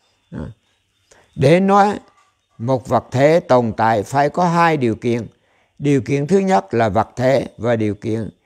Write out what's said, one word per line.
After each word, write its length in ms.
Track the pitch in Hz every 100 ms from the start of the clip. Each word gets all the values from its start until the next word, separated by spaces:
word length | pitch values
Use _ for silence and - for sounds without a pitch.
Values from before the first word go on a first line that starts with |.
| _ _ _
Đó. 160 | - 76 - _ _ _ _ _ _ _
Để 260 | - 135 175
nói 380 | 196 202 202 196 - _ _ _ _ -
một 300 | 113 131 -
vật 160 | 127 -
thể 300 | 123 143 170
tồn 320 | 175 127 117 101
tại 260 | 113 117
phải 280 | - 139 143
có 140 | 160
hai 320 | 175 170 170 156
điều 180 | 120
kiện. 320 | 107 123 117 110 - _ _ _ _
Điều 220 | 143 143
kiện 240 | 110 139 143
thứ 120 | 196
nhất 360 | 190 190 -
là 140 | 117 113
vật 200 | 95 107 -
thể 300 | 127 135 - -
và 180 | 110 117
điều 180 | 107
kiện 360 | 101 117 110 104 -